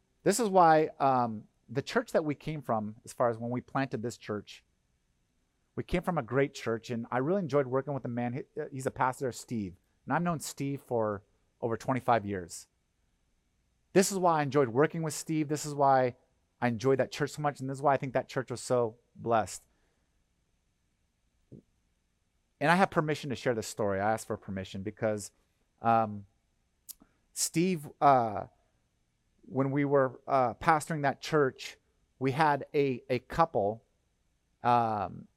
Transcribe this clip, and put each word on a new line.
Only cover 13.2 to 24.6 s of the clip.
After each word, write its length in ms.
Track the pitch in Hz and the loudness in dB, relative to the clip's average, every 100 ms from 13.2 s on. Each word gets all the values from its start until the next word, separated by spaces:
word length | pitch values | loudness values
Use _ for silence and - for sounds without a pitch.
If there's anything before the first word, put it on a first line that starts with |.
| _ _ _ _ _ _ _ | _ _ _ _ _ _ _
This 200 | 175 196 | 2 4
is 60 | 196 | 2
why 220 | 180 160 | 2 2
I 20 | |
enjoyed 260 | 143 143 123 | 2 2 2
working 340 | 117 156 165 | 4 2 0
with 120 | 160 | -6
Steve. 340 | - - 156 147 | -6 -4 -2 -2
This 180 | 151 151 | -4 -4
is 80 | |
why 400 | 143 139 131 127 - _ _ _ - | 2 4 6 4 -2 _ _ _ -4
I 80 | 123 | -2
enjoyed 300 | 113 131 131 | 0 2 2
that 120 | 123 | 2
church 200 | - 143 | -2 -6
so 120 | - | -2
much, 180 | 147 127 | -4 -4
and 80 | 131 | -8
this 100 | 135 | -2
is 40 | |
why 120 | 147 | 0
I 20 | 135 | 0
think 160 | 139 | 0
that 160 | 131 - | -4 -2
church 220 | 139 123 | -6 -6
was 100 | 120 | -6
so 340 | - 127 117 - _ - | 0 0 0 -4 _ -10
blessed. 460 | 113 113 98 - _ _ _ _ _ _ _ _ _ _ _ _ _ _ _ _ _ _ _ - _ _ _ _ _ _ _ _ _ - | 0 0 0 -6 _ _ _ _ _ _ _ _ _ _ _ _ _ _ _ _ _ _ _ -20 _ _ _ _ _ _ _ _ _ -2
And 100 | 147 | 2
I 60 | 180 | 4
have 140 | 190 | 4
permission 400 | 170 156 147 151 | 2 0 -2 -4
to 60 | 113 | -4
share 180 | 131 | -2
this 120 | 110 - | -2 -4
story. 340 | - 104 95 | -4 -2 0
I 120 | 104 | 0
asked 140 | 110 - | -2 -4
for 100 | 107 | -10
permission 460 | - 95 | -8 -10